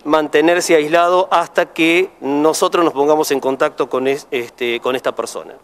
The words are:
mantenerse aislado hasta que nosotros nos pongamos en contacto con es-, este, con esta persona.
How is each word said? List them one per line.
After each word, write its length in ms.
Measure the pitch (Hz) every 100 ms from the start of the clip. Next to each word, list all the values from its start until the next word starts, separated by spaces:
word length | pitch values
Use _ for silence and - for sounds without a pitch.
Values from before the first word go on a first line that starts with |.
| 147
mantenerse 680 | 156 147 147 160 175 170
aislado 540 | 160 147 170 175 180 185
hasta 420 | 175 165 - 175
que 380 | - 160 170 185 -
nosotros 640 | 135 143 156 151 185 180 165
nos 80 |
pongamos 360 | 135 143 156 151
en 100 | 135
contacto 480 | 131 139 151 143 135
con 180 | 127 131
es-, 200 | 139 -
este, 480 | 131 117 - 120 117
con 160 | 123 127
esta 180 | 131
persona. 420 | 123 113 87 80 -